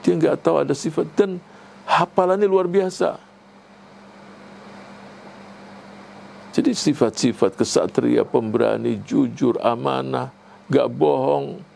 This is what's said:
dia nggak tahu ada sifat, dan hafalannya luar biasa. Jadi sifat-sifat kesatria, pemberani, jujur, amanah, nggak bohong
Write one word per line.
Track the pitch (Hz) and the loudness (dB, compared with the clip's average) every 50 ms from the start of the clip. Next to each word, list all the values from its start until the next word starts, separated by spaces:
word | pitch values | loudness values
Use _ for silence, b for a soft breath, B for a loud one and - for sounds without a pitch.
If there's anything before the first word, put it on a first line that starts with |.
| - | 2
dia | - 180 | 2 2
nggak | 170 156 151 143 139 - | 4 2 2 2 2 0
tahu | 165 165 151 | 2 2 2
ada | 143 139 147 | 2 0 -2
sifat, | 139 - - 151 - 170 160 - | -4 -4 -6 -4 -4 -4 -4 2
dan | - 202 196 185 180 - B B B B B B B B - | 0 2 2 2 -8 -12 B B B B B B B B -2
hafalannya | - - 170 175 - - 185 180 185 196 208 | 0 2 0 2 2 2 2 2 2 2 2
luar | 196 190 190 185 180 | 4 4 2 2 4
biasa. | 175 196 190 185 180 - - 156 - - - - - - - - - - - - - - - - - - - - - - - - - - - - - - - - - - - - - - - - - - - - - - - - - - - - - - - - - - - - - - - - - - - - - | 2 2 2 0 -2 -2 -2 -2 -2 -4 -14 -20 -20 -20 -20 -20 -20 -20 -20 -20 -20 -20 -20 -20 -20 -20 -20 -20 -20 -20 -20 -20 -20 -20 -20 -20 -20 -20 -20 -20 -20 -20 -20 -20 -20 -20 -20 -20 -20 -20 -20 -20 -20 -20 -20 -20 -20 -20 -20 -20 -20 -20 -20 -20 -20 -20 -20 -20 -20 -20 -20 -20 -20 -20 -20 -6 -2
Jadi | - - - 120 | 0 0 0 0
sifat-sifat | - - - 143 - 131 113 - - - 127 113 - - 95 - | 0 0 -2 2 2 2 2 2 2 0 0 2 2 0 0 2
kesatria, | - 120 - - - 82 - - - 123 120 120 117 104 - | 0 -2 2 2 0 0 2 0 0 2 2 2 2 2 2
pemberani, | - 123 117 110 107 113 117 110 110 110 113 120 117 104 101 - | 0 0 0 0 0 2 2 2 2 0 0 -2 -2 -4 -4 -2
jujur, | - 135 139 123 117 120 131 127 113 - - | 0 2 2 0 0 0 0 0 0 2 0
amanah, | 117 117 117 131 139 135 131 131 131 131 127 127 131 - B B B B B B - | 0 0 0 -2 -2 -2 -2 -4 -4 -4 -4 -6 -6 -10 B B B B B B 0
nggak | 139 135 127 120 120 | 2 2 2 2 0
bohong | 120 151 151 143 135 131 139 147 143 139 139 - - - - - | 0 2 2 2 2 2 0 0 0 -2 -4 -10 -12 -16 -20 -20